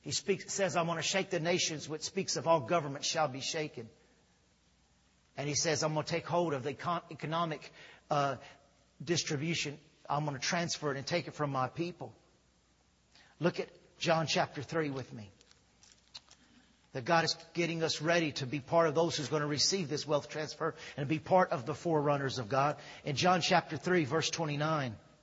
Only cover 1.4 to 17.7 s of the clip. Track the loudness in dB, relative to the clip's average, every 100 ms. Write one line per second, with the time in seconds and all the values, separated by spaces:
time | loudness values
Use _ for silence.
1.4 | 2 2 0 -2 -6 -6 -4 -4 -2 -2
2.4 | 4 4 4 0 0 -4 -2 0 0 0
3.4 | -6 -4 -6 -8 -16 -18 _ _ _ _
4.4 | _ _ _ _ _ _ _ _ _ -8
5.4 | -4 0 0 0 0 -2 -2 -4 0 0
6.4 | 2 -2 -4 -6 -4 -4 -6 -10 -4 -2
7.4 | -2 -4 -10 -20 -20 -20 _ 2 2 -2
8.4 | -10 -20 _ _ _ _ -2 -2 0 -2
9.4 | -2 -2 -4 -8 -20 _ -2 0 0 -2
10.4 | -2 0 -2 -2 -2 -2 -2 -2 -2 -4
11.4 | -2 0 -2 -2 -6 -6 -14 -14 _ _
12.4 | _ _ _ _ _ _ _ -20 -20 _
13.4 | -2 0 -8 -12 -20 -4 2 2 2 0
14.4 | 0 -4 -4 -2 -2 -4 -8 -14 -16 -20
15.4 | -20 -20 _ _ -20 -20 _ -20 _ -20
16.4 | _ -20 _ _ _ -6 4 4 4 -2
17.4 | -6 -2 0